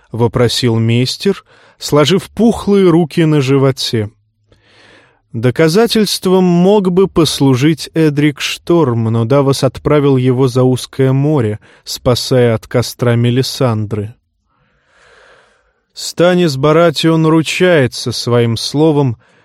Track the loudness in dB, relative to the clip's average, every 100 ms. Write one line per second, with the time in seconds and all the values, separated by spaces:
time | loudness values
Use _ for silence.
0 | _ -2 -2 0 0 0 -2 0 0 0
1 | -2 -2 -4 -4 -8 _ _ -16 -2 0
2 | 2 0 -4 -2 0 0 0 2 4 2
3 | 0 0 0 0 2 2 0 -2 -4 -4
4 | -6 _ _ _ _ _ _ _ _ -20
5 | _ _ _ -4 -2 0 2 2 2 0
6 | -2 -2 -2 2 2 2 4 2 2 0
7 | 0 0 0 0 0 2 0 -2 -4 0
8 | 0 2 -2 -2 -8 -8 -2 0 2 0
9 | -2 -2 0 0 0 0 -2 -4 -2 0
10 | 2 2 0 0 0 2 0 0 -4 -2
11 | 0 0 0 0 -2 -6 _ _ -16 -6
12 | -2 -2 0 2 2 0 -4 -4 -4 -4
13 | -2 0 0 0 -4 -2 -2 -2 -6 -8
14 | -10 -14 _ _ _ _ _ _ _ _
15 | _ _ _ _ _ _ _ _ _ -16
16 | -10 0 0 2 0 0 0 2 2 0
17 | 0 2 2 0 0 0 2 2 0 -4
18 | -8 -6 -2 0 0 -2 -4 0 0 2
19 | 0 -4 _ _